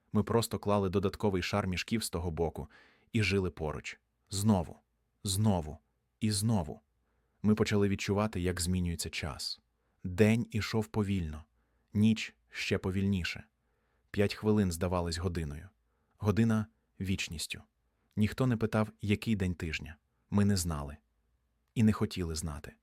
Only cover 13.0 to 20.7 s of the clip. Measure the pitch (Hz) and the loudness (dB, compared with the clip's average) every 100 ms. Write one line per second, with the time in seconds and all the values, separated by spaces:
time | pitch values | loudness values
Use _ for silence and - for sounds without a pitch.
13 | 98 98 82 - - _ _ _ _ _ | 0 0 -2 -6 -14 _ _ _ _ _
14 | _ - 101 - 107 107 95 82 90 90 | _ 0 0 0 2 4 2 0 0 0
15 | 85 85 90 85 78 73 90 _ _ _ | -2 -2 -4 -4 -6 -8 -14 _ _ _
16 | _ _ 104 98 113 110 107 _ _ - | _ _ 2 4 4 2 -2 _ _ -8
17 | 95 95 - 80 - - - _ _ _ | -4 -2 -4 -8 -10 -10 -16 _ _ _
18 | _ - 107 - 131 113 110 110 107 - | _ 0 0 2 0 0 0 0 0 -2
19 | 101 104 - 107 92 87 85 76 - - | 0 0 0 0 0 -2 -6 -6 -10 -16
20 | _ _ _ 101 101 98 85 | _ _ _ 2 4 2 0